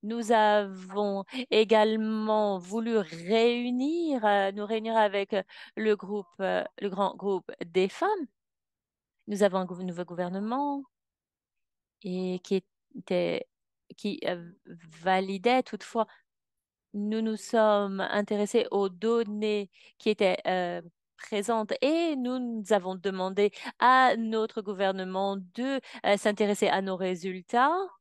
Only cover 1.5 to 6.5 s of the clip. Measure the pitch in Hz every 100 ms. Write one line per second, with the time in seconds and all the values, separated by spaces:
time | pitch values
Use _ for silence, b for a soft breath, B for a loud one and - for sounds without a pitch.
1.5 | 214 220 220 220 220 220 220 214 214 208
2.5 | 190 175 214 226 226 185 165 170 226 233
3.5 | 240 240 247 269 330 339 262 214 202 196
4.5 | 202 208 226 220 226 214 196 196 208 190
5.5 | B B - 214 202 190 208 196 _ 185